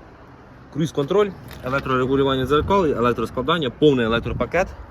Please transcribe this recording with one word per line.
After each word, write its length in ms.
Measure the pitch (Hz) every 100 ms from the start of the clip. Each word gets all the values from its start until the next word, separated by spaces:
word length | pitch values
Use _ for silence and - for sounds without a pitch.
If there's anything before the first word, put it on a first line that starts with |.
| - - - - - - -
круїз-контроль, 560 | 135 165 - 139 196 202 180 - -
електрорегулювання 840 | 123 135 135 131 127 135 139 131 127
дзеркал, 400 | 147 147 196 160
електроскладання, 840 | 113 120 117 110 - 127 175 131
повний 360 | - 151 135 113
електропакет. 640 | 117 117 113 120 170 190 - -